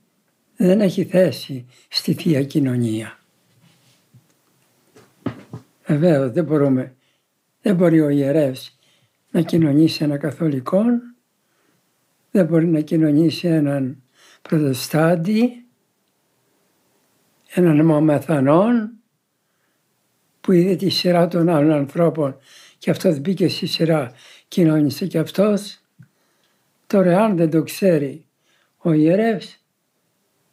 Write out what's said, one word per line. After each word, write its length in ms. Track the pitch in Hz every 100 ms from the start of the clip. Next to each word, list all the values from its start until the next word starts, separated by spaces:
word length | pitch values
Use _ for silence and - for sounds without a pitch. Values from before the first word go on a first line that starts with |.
| _ _ _ _ _ -
δεν 240 | 180 196
έχει 240 | 202 175
θέση 600 | 170 180 175 120 - 135 120 _ _
στη 260 | - -
Θεία 300 | 127 - 147
Κοινωνία. 760 | 139 160 135 123 120 110 107 - _ _ _ _ _ _ _ _ _ _ _ _ _ _ _ _ _ _ _ _ - - - - - _ -
Βεβαίως, 460 | 147 175 147 135
δεν 120 | 135
μπορούμε, 500 | 156 151 143 131 127 _ _ _ _ _ _ _
δεν 140 | - 190
μπορεί 240 | 175 160
ο 80 | 151
ιερεύς 680 | 143 139 151 143 127 - _ _ _ _ _ _
να 100 | 190
κοινωνήσει 640 | 165 170 160 143 156 -
έναν 140 | 151 143
καθολικόν, 960 | 156 - 165 135 123 185 233 240 - - _ _ _ _ _ _ _ _ _ _ _
δεν 160 | 220 165
μπορεί 200 | 165 165
να 140 | 156
κοινωνήσει 680 | 151 170 156 147 165 - 175
έναν 540 | 160 147 139 131 - _ _ _ _
προτεστάντη, 1200 | - 165 147 127 - 151 160 175 165 214 240 - - _ _ _ _ _ _ _ _ _ _ _ _ _ _ _ _ _ _
έναν 300 | - 175 151
μαμεθανόν, 1080 | 160 151 156 143 123 156 135 160 214 240 214 - _ _ _ _ _ _ _ _ _ _ _ _ _ _
που 120 | -
είδε 240 | 185 180 180
τη 120 | 190
σειρά 400 | - 180 175 175
των 200 | 175 170
άλλων 240 | 165 151
ανθρώπων 640 | 151 135 - 170 160 143 - _ - - _
και 120 | -
αυτός 280 | 156 196 151
μπήκε 300 | 143 185 165
στη 180 | - 180
σειρά, 460 | - 165 160 123 - - - -
κοινώνησε 580 | - 165 156 147 - 190
και 120 | 165
αυτός. 600 | 160 - 208 208 202 - _ _ - _ _ _ _ _ _ _ -
Τώρα, 380 | 202 185 175
αν 120 | 220 180
δεν 140 | 165
το 120 | 156
ξέρει 640 | 151 - 196 160 139 143 _ _ _ _ _ _
ο 140 | 175
ιερεύς, 720 | 156 156 185 226 202 - - _ _ _ _ _ _ _ _ _